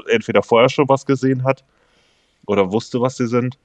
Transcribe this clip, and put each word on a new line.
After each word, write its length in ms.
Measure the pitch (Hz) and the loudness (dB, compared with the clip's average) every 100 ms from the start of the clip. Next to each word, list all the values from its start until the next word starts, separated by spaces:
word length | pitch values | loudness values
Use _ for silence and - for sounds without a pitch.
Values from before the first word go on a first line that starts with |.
| - | -4
entweder 340 | 113 - 101 | -2 0 -2
vorher 280 | - 113 131 | 2 4 4
schon 200 | - 139 | 2 0
was 160 | 135 - | 0 0
gesehen 380 | 135 131 131 | -2 0 -2
hat 200 | 127 139 _ _ _ _ _ _ _ _ - | -2 -4 _ _ _ _ _ _ _ _ -4
oder 240 | 101 92 | 0 0
wusste, 280 | 107 - 123 | -2 -4 -4
was 180 | 127 - | -4 -4
sie 100 | 120 | -2
sind. 320 | 120 123 - | -2 -4 -8